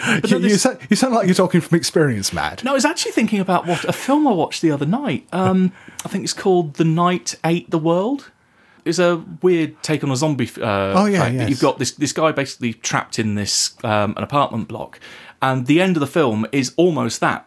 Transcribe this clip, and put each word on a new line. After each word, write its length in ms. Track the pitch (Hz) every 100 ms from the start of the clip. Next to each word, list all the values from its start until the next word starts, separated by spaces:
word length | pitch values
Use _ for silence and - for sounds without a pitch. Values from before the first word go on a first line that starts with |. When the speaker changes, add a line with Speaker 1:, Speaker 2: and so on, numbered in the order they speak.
| -
Speaker 1:
but 260 | 185 -
Speaker 2:
You, 60 | 196
Speaker 1:
then 60 |
Speaker 2:
you 60 | 185
Speaker 1:
this 100 | 202
Speaker 2:
sa-, 140 | 254 - -
you 60 | 208
sound 180 | 262
like 120 | 233 180
you're 100 | 185
talking 240 | 185 180
from 160 | - 170
experience, 560 | - 180 147 110 95
Matt. 320 | 85 76 -
Speaker 1:
No, 80 | 254
I 20 |
was 120 | 277 294
actually 260 | 339 466
thinking 300 | 330 220 208
about 260 | 185 180 170
what 160 | 170
a 80 | -
film 340 | 170 - 285 294
I 60 |
watched 300 | 190 139 -
the 100 | 165
other 140 | 143 143
night. 420 | 226 285 139 -
Um, 400 | 175 185 190 185 - - - -
I 20 |
think 160 | 196
it's 80 | -
called 440 | - 196 180 160 139
The 100 | 165
Night 500 | 160 175 180 - -
Ate 260 | 160 170 -
the 80 | 170
World. 540 | 160 170 208 285 - _ _ _ _ _ -
It's 140 | 170
a 180 | 175 170 165 165
weird 420 | 185 170 151 -
take 220 | - 151 139
on 60 |
a 40 | 127
zombie 300 | 156 135 120
f-, 120 | -
uh, 360 | 117 101 98 180
Speaker 2:
Oh, 100 | 208
yeah, 140 | 196
Speaker 1:
fact 140 | 120
that 80 | 127
Speaker 2:
yes. 80 | 120
Speaker 1:
you've 100 | 131
got 200 | 143 -
this, 120 | 131
this 220 | - 147
guy 180 | - 156
basically 400 | 147 135 - 120
trapped 480 | 110 - 139 - -
in 160 | 110 104
this, 400 | 98 - - -
um, 300 | 117 107 104 98
an 80 |
apartment 460 | 101 143 139 117 98
block. 320 | 110 - - - - - -
And 240 | 131 131 127
the 140 | 151
end 160 | 190 170
of 20 |
the 80 | 143
film 400 | 180 139 107 110
is 200 | 143 127 -
almost 420 | 175 147 120 -
that. 240 | 165 104